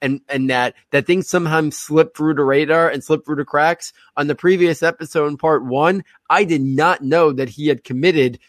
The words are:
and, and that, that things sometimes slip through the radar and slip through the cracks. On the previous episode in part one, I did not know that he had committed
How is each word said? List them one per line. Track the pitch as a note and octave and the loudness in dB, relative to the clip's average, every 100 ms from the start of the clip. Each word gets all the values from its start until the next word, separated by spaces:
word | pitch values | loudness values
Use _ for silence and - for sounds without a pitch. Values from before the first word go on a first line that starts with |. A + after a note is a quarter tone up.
and, | C#3 C3+ - | -4 -4 -6
and | C#3 C3 | -4 -2
that, | B2+ B2 - _ | 0 -2 -4 _
that | C#3+ C#3 | -2 0
things | F#3 - | 0 0
sometimes | F3+ E3 D#3+ D3+ - | -2 0 0 -2 -6
slip | - D#3 E3 - | -2 0 0 0
through | D3+ | -2
the | C#3+ | 0
radar | C3+ C#3 D3+ E3 E3 | 2 2 2 2 2
and | C#3 | -2
slip | - D#3 | -6 -8
through | - | -6
the | D3 | -8
cracks. | C#3 D3 D#3 E3+ - - _ - | -4 0 0 0 -8 -18 _ -6
On | D3 | -4
the | C#3 | 0
previous | F3 F#3 F3 D#3 | 0 2 2 2
episode | E3 E3 D#3+ E3 D3 | -2 -2 -4 -2 -2
in | C#3+ | -2
part | D#3+ C#3+ | 0 0
one, | B2+ C3+ D#3+ G3 - _ - | 0 0 0 0 -6 _ 0
I | F3 | 0
did | F#3+ D#3 | 2 0
not | C3+ C3+ E3 F3 | 0 0 0 0
know | C3+ D#3+ D#3 | 0 2 2
that | C3 B2+ | 0 -6
he | C#3+ D3 | -4 -2
had | C3+ | -2
committed | - B2+ F3 D#3+ B2+ A2+ | -4 -2 0 2 0 -2